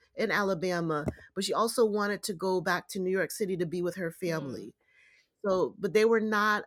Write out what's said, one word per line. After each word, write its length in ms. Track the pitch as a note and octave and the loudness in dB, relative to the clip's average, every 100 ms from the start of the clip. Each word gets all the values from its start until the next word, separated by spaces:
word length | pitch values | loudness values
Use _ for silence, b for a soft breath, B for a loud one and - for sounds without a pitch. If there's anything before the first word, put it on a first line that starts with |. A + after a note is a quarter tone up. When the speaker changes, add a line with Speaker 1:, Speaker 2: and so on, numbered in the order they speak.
| b - | b -4
Speaker 1:
in 160 | G#3+ | 0
Alabama, 760 | E3+ G3 F3 F3+ F3 E3 D3+ D#3 B B | 2 2 0 0 0 0 -2 -2 B B
but 120 | - G3 | -6 -2
she 80 | |
also 320 | E3 A3+ B3+ A3 | 0 2 4 2
wanted 380 | G#3 G3+ G3 | 2 0 -2
to 100 | - | -6
go 260 | E3+ F#3+ F#3 | -4 0 0
back 300 | F3 F3 - | 0 -2 -2
to 100 | F#3+ | -4
New 100 | F#3 | -2
York 200 | F#3+ D#3 | 0 -2
City 240 | - F#3+ F3 | -2 -4 -2
to 80 | E3+ | -2
be 160 | F3 | -2
with 140 | F3 F3 | -4 -4
her 160 | E3 | -6
Speaker 2:
Mm. 40 | - F3 | -4 -4
Speaker 1:
family. 440 | D#3+ C#3+ A2+ G2+ - b b b b b _ G3+ | -4 -4 -10 -12 -18 b b b b b _ 0
So, 300 | F#3 C3 - | 2 0 -2
but 140 | F#3 | 0
they 120 | G#3+ A3 | 4 4
were 140 | A3+ | 4
not 460 | G#3+ G#3 G#3+ G#3 | 2 2 2 0